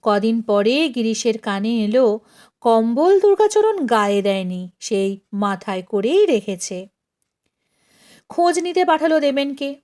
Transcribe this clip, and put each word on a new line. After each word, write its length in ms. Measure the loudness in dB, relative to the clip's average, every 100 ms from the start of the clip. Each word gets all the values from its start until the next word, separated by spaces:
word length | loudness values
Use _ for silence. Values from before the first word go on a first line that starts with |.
কদিন 400 | 2 0 0 -2
পরে 480 | 0 0 2 2 0
গিরিশের 480 | -2 -4 -2 -2 -4
কানে 460 | -4 -4 -2 -2
এলো, 360 | 0 2 2 0 _ _ -20 _
কম্বল 580 | 2 2 2 2 4 4
দুর্গাচরণ 640 | 4 4 2 2 0 0 0
গায়ে 360 | 0 2 0
দেয়নি, 480 | 0 -2 -4 -8 -10 _
সেই 400 | -6 -2 -2 -6 _
মাথায় 480 | -4 -4 -4 -6 -8
করেই 440 | -4 -2 0 2 4
রেখেছে। 640 | 2 -2 -10 -8 -12 -14 _ _ _ _ _ _ _ _ _ _ _ _ -20 _
খোঁজ 300 | 0 2 2
নিতে 260 | -2 0 2
পাঠালো 340 | 2 2 2
দেবেনকে 560 | 0 -2 -4 -6 -10 -10